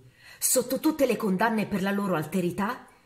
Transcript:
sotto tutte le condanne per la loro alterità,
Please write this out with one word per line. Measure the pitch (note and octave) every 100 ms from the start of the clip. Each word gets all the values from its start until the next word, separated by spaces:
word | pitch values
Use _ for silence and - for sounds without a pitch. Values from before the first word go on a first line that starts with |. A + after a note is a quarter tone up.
| - - - -
sotto | - B3+ - C4
tutte | D#4 D#4 B3+
le | G#3
condanne | G#3+ F#3 A3 A3 -
per | G3+
la | G3
loro | G3+ G3+ D#3
alterità, | D#3 F#3+ F3 F3+ G3+ B3+ - _